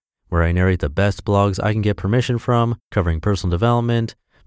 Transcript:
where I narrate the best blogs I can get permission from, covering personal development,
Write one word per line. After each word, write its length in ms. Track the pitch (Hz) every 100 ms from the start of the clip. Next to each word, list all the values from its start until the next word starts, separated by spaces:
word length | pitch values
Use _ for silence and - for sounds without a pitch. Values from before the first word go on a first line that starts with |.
| _ _ -
where 140 | 85
I 80 | 82
narrate 280 | 90 92 90
the 100 | 76
best 360 | 73 101 - -
blogs 380 | 101 101 92
I 100 | 107
can 80 | 107
get 160 | 104 101
permission 400 | 95 123 120 117
from, 400 | - 120 117 117 _
covering 280 | - 85 80
personal 300 | 104 98 90
development, 640 | 85 120 120 117 117 113 - _ _